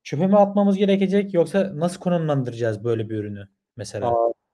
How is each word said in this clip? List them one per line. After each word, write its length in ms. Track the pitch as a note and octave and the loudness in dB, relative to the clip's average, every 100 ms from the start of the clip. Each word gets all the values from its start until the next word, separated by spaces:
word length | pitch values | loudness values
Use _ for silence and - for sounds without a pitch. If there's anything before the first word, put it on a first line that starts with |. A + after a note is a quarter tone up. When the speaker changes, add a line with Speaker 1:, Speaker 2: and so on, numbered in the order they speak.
Speaker 1:
çöpe 240 | - C#3+ F#3+ | -8 -2 2
mi 100 | G#3 | 4
atmamız 400 | G3 G3+ G3+ F#3+ | 4 4 2 2
gerekecek 560 | G3+ G3 F#3+ G3+ G3 | 2 2 2 0 2
yoksa 380 | E3+ D#3+ G3 F#3+ D3 | 0 2 0 -2 -2
nasıl 240 | F3 F3+ | -4 -2
konumlandıracağız 840 | F3+ F3 D#3 C#3+ A#2+ A#2 A#2 G2+ | -2 0 0 0 -2 -2 -4 -2
böyle 260 | A2+ A2+ G#2+ | -2 -2 -2
bir 60 | A2 | -6
ürünü 320 | G#2 G2+ G2 _ _ - | -6 -10 -16 _ _ -16
mesela? 320 | G2+ G#2+ A#2 | -10 -4 -2
Speaker 2:
Aa, 240 | A#2 A#2 - _ | 0 0 -2 _